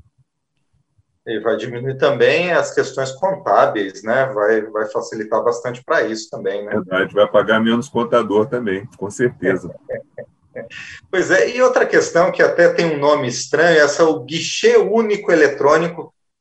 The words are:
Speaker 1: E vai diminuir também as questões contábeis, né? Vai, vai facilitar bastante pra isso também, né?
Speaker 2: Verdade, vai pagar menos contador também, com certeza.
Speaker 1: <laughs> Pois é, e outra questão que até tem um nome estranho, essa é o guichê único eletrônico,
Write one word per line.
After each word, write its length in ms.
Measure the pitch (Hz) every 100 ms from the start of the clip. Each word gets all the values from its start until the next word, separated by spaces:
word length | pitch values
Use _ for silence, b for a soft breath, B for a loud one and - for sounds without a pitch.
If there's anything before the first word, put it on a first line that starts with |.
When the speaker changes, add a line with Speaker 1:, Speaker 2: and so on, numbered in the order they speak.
| _ _ _ _ _ _ _ _ _ _ _ _
Speaker 1:
E 140 | - 110
vai 160 | 113 107
diminuir 420 | 120 120 131 131
também 540 | 147 120 123 160 180
as 220 | 156 143
questões 380 | - 127 139 131
contábeis, 880 | - 190 190 113 104 135 107 95 -
né? 240 | 110 127 127
Vai, 360 | 104 104 110
vai 240 | 107 107 107
facilitar 560 | - - 110 104 110
bastante 400 | 120 117 123 123
pra 180 | - 160
isso 260 | 110 110 -
também, 340 | 120 98 101
né? 80 | 104
Speaker 2:
Verdade, 420 | 104 90 92 92
vai 140 | 92 104
pagar 320 | 104 98 110
menos 280 | 113 117 113
contador 580 | 117 117 120 107 104 107
também, 420 | 123 113 95 117 -
com 140 | 95
certeza. 640 | - 117 - - - - - -
Speaker 1:
<laughs> 500 | 135 - - - _ _ 123 - B B B _
Pois 200 | 185 156
é, 260 | 180 - 247
e 60 |
outra 240 | 254 247 226
questão 460 | 160 - 165 180
que 100 | 175
até 260 | 160 - 170
tem 140 | 170 170
um 120 | 143
nome 300 | 143 147 127
estranho, 500 | - - 151 170 160
essa 240 | 143 147
é 40 | 165
o 140 | 147
guichê 560 | 127 160 - - 220 240
único 540 | 190 226 214 202 -
eletrônico, 840 | 165 147 - 143 160 170 - - _ _ _